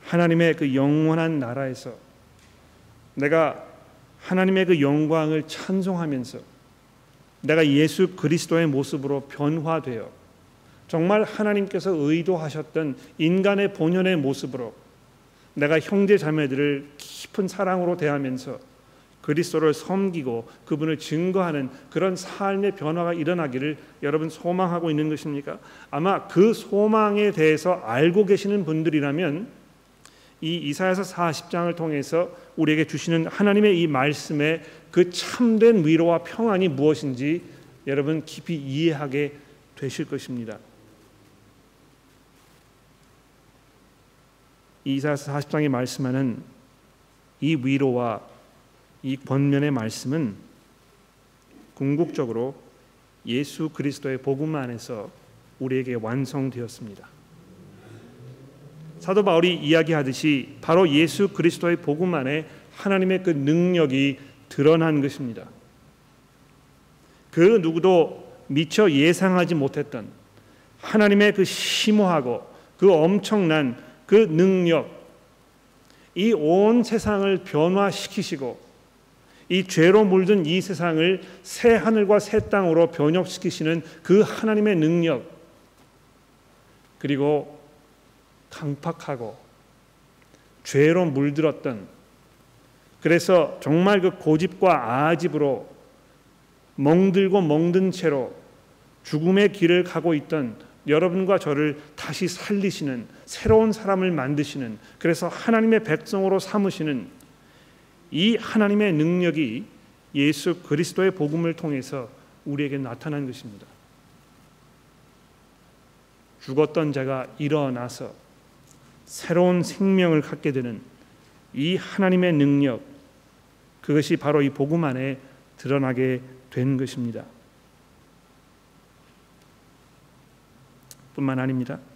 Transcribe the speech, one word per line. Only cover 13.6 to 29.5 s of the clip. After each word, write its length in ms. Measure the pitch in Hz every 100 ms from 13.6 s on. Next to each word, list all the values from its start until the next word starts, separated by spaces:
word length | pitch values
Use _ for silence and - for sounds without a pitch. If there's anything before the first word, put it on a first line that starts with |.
| 202
본연의 420 | 202 160 180 185 180
모습으로 580 | 135 135 135 123 117 - _ _ _ _ _ _ _
내가 240 | - 147 160
형제 380 | - 202 196 202
자매들을 720 | 156 156 143 131 147 139 143 -
깊은 520 | - - - - 190
사랑으로 480 | - 190 185 175 175
대하면서 640 | 151 143 135 127 143 120 - _ _ _ _ _
그리스도를 540 | - 147 165 160 156
섬기고 720 | 147 - 190 196 170 127 117 117 -
그분을 340 | - 156 156 156
증거하는 680 | - 156 185 185 175 147 131 - -
그런 260 | 156 185 180
삶의 600 | - - 196 196 202 190
변화가 360 | 151 170 175
일어나기를 640 | 170 151 175 151 123 147 147 - -
여러분 280 | 143 156 160
소망하고 580 | 156 175 180 185 175 165
있는 220 | 151 151
것입니까? 480 | 151 156 143 143 - - - -
아마 360 | 143 175 185 -
그 260 | 165 208
소망에 760 | 220 - 202 214 220 214 202 208
대해서 420 | 165 156 151 180 175
알고 400 | 107 117 160 180
계시는 400 | 196 202 196 202
분들이라면 840 | 156 156 160 151 143 147 175 151 226